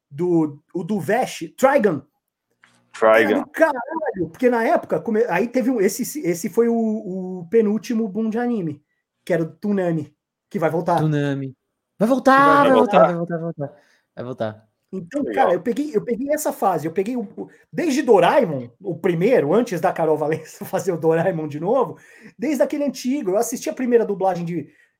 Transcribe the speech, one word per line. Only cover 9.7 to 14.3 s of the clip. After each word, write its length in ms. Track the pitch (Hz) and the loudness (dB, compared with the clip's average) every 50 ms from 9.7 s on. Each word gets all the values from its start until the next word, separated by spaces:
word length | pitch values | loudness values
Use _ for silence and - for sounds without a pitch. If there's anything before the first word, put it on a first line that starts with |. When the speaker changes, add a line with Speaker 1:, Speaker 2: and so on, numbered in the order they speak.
| 202 196 185 175 165 160 147 - _ _ _ _ _ _ _ _ | -2 0 0 0 -2 -2 -4 -8 _ _ _ _ _ _ _ _
Speaker 1:
que 80 | - | -4
vai 120 | 202 165 156 | -2 -2 0
voltar. 280 | 156 170 170 180 170 165 | 0 -2 0 0 0 2
Speaker 3:
Toonami. 540 | 156 156 151 147 143 143 139 139 135 135 - _ _ _ _ _ _ _ _ - | 2 0 0 0 0 -2 -4 -4 -6 -8 -12 _ _ _ _ _ _ _ _ -2
Vai 80 | 202 | 0
voltar, 280 | 226 269 254 - 262 262 | 2 2 2 4 4 6
Speaker 1:
Que 100 | 269 277 | 6 6
vai 180 | 285 277 285 285 285 | 6 6 6 6 6
Speaker 3:
vai 40 | 262 | 6
Speaker 2:
voltar. 240 | 226 247 - 214 180 | 4 4 6 6 6
Speaker 3:
voltar, 60 | 170 | 6
vai 80 | 156 175 | 6 4
voltar, 200 | 170 170 170 170 | -2 -4 -4 -6
vai 60 | 160 165 | -6 -6
voltar. 300 | 170 160 - 143 139 - - _ _ _ _ _ _ _ | -8 -8 -8 -10 -10 -10 -16 _ _ _ _ _ _ _
Vai 100 | - 120 | -14 -12
voltar. 420 | 123 | -12